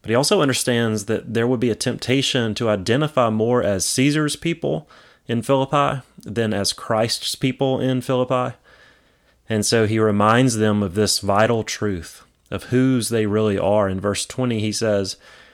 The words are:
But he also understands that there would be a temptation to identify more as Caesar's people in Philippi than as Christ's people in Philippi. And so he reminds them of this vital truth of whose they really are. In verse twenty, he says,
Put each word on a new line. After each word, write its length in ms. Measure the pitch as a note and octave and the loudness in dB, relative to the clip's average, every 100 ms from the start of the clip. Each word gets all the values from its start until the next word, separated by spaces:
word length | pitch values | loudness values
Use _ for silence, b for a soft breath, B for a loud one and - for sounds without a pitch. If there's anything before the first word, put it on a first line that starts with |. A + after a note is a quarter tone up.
But 80 | - | 0
he 60 | A#2+ | 0
also 260 | D3 G#3 | 2 2
understands 640 | C#3+ B2 - A#2+ A#2 G#2+ G2+ | 2 0 0 0 0 -2 -2
that 260 | A2 - | -4 -2
there 140 | A2+ A#2 | -2 0
would 140 | B2+ | 0
be 100 | B2 | 0
a 60 | G#2 | 0
temptation 760 | B2+ - - C3+ C3 C3 A2+ G2+ | -4 -4 -2 0 0 -2 -2 -2
to 120 | A#2 | 0
identify 640 | G#2 F#2 B2 D3+ C3 A#2 | 0 0 0 2 2 2
more 320 | G#2+ A2+ B2 | 2 2 2
as 240 | G2+ F#2+ - | 2 0 -2
Caesar's 500 | - C#3 D3 D3+ - | 0 2 2 -2 -2
people 540 | E3 E3+ C#3+ D#3+ - B B B - | -4 -4 -4 -4 -8 B B B -4
in 140 | A#2 | -4
Philippi 600 | A2+ C3+ C3+ D3 C#3+ C#3 - - | 0 0 2 0 0 -2 -10 -20
than 320 | - G#2 A2 | -8 -2 0
as 180 | G#2 G2 | 0 -2
Christ's 600 | - - A2 A2+ - - | -4 -2 0 0 -2 -6
people 460 | - C3 B2+ C3+ C3 | -4 -4 0 0 0
in 200 | C3 B2+ | 0 -2
Philippi. 560 | B2 B2+ B2+ B2+ B2 - b b b b b b b b _ | -2 -2 0 -2 -2 -8 b b b b b b b b _
And 180 | A2 G2+ | -2 2
so 180 | A#2 | 2
he 140 | G#2+ A2 | 2 2
reminds 600 | A2 G#2 G#2+ A#2 C3 A2 | 2 4 4 4 2 2
them 260 | G#2+ G#2 | 0 2
of 100 | G2+ | 0
this 240 | F#2 G2+ - | 0 0 0
vital 460 | G2+ G2 A2+ A#2 | 0 2 2 2
truth 600 | G#2 - - F2+ E2 - - _ _ | -4 -6 -4 -6 -10 -20 -20 _ _
of 160 | - | -12
whose 440 | - B2 C3 B2+ G#2 | -2 2 2 2 0
they 180 | A2+ G#2+ | 0 0
really 320 | G#2+ G#2+ G2 | 2 0 0
are. 300 | F#2+ G#2 G2 | 2 2 2
In 100 | F#2+ | 0
verse 260 | G2+ G2 | -2 -4
twenty, 360 | - - B2 A2+ | -6 -4 -2 -2
he 100 | G#2+ | -2
says, 460 | G#2 A2+ G2+ F#2+ - B B B | -2 0 0 -2 -8 B B B